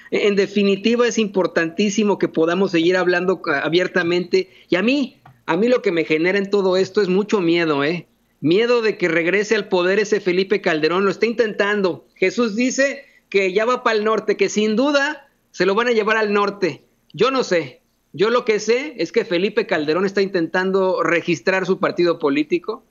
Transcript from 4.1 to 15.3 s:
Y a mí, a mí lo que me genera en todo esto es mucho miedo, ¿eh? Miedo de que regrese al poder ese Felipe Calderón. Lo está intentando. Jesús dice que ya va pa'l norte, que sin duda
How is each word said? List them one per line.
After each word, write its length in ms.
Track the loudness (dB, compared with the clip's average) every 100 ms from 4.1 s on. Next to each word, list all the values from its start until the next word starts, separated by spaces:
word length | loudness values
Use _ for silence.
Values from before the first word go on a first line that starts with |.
| 0 0 -2 -2 -10 -4
Y 80 | 0
a 40 |
mí, 380 | 2 0 -2 -8 -20 -12 -4
a 100 | 0
mí 100 | 2
lo 140 | 2
que 100 | 0
me 140 | -2 0
genera 320 | 0 0 0
en 120 | 0
todo 260 | 0 2 0
esto 260 | 0 0
es 60 | 0
mucho 320 | 0 0 0
miedo, 440 | 2 2 0 0
¿eh? 240 | -2 -4 -8 _ _ -4
Miedo 420 | 0 2 2 2
de 160 | 0 0
que 100 | 0
regrese 480 | 0 0 0 0 -2
al 120 | 0
poder 300 | 0 2 0
ese 220 | 0 0
Felipe 420 | 0 0 0 0
Calderón. 440 | 0 -2 -2 0 0
Lo 60 |
está 140 | 0 -2
intentando. 800 | 0 -2 0 -2 0 -2 -4 -10 -2
Jesús 400 | -2 0 -2 0
dice 500 | -2 0 -2 -4 -16 _ -4
que 220 | -2 0
ya 140 | 0 0
va 180 | 0
pa'l 200 | 0 0
norte, 340 | 0 0 0 0
que 100 | 0
sin 280 | 0 0 2
duda 540 | 2 2 0 -6 -16